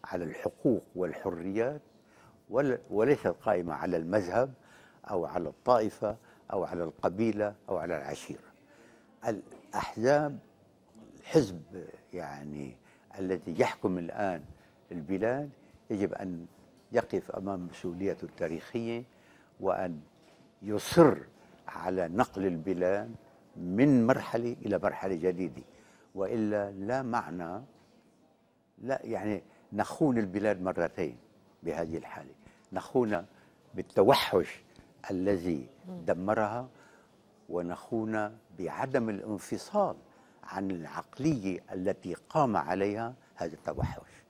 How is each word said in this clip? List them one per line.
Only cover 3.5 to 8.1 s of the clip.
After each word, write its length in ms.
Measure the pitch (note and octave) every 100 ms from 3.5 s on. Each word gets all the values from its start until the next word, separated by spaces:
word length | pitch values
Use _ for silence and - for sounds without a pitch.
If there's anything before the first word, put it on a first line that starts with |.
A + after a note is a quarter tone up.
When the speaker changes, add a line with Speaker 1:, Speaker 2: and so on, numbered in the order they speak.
| F#2+ E2+
Speaker 1:
على 220 | D2+ F2+ E2+
المذهب 560 | E2 G#2 F2+ G2+ C3+ B2+ - - - - -
أو 160 | G2 D#2
على 220 | E2+ D#2
الطائفة 680 | - - B2 A2 - G#2+ A2+ - - -
أو 120 | G2+
على 200 | E2 F2
القبيلة 720 | E2+ - F#2+ F#2 A2+ G#2 G#2 G2+ -
أو 80 | F2+
على 200 | E2 D#2+
العشيرة. 560 | C#2+